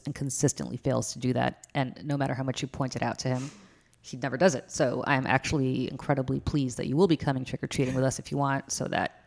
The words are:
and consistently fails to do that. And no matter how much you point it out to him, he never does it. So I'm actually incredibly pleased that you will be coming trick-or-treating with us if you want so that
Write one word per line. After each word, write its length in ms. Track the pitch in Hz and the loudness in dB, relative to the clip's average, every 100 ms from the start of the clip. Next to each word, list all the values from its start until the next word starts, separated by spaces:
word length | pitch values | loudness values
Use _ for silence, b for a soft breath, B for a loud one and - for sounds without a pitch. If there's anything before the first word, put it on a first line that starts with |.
| 147 | -6
and 100 | - | -6
consistently 600 | 139 - 143 - - 123 | -4 2 2 2 -6 -4
fails 340 | 135 120 - | 0 0 -2
to 60 | 120 | -2
do 140 | 127 | 0
that. 340 | 123 127 - - 143 | 2 0 -2 -4 -4
And 240 | 127 - 147 | -2 -4 -4
no 100 | 143 | -2
matter 160 | 135 | 0
how 100 | 131 | -2
much 180 | 131 - | -4 -4
you 60 | 135 | -4
point 280 | - 131 - | -4 -4 -2
it 60 | |
out 160 | 117 - | -2 -2
to 80 | 131 | -2
him, 200 | 127 139 b b b b - | -2 -4 b b b b -20
he 140 | - 131 | -14 -6
never 200 | 131 131 | -4 4
does 160 | 185 131 | 4 4
it. 100 | - | -2
So 320 | - 131 127 - | 0 0 0 0
I'm 180 | 135 131 | 2 4
actually 600 | 131 - 151 131 127 127 | 2 2 2 2 0 -2
incredibly 480 | 135 - 135 131 135 | -2 0 0 0 -2
pleased 380 | - 147 127 - | 0 0 0 -2
that 100 | - | 0
you 80 | 139 | 4
will 120 | 190 | 4
be 100 | 151 | 4
coming 260 | - 131 131 | 2 -2 -4
trick-or-treating 480 | 127 135 - 127 131 | -6 -2 0 2 2
with 80 | 131 | 2
us 140 | - | 0
if 120 | - | -2
you 60 | 139 | 0
want 340 | 139 135 - | 0 0 -2
so 140 | - - | -4 -2
that 380 | 92 - - | 0 -2 -6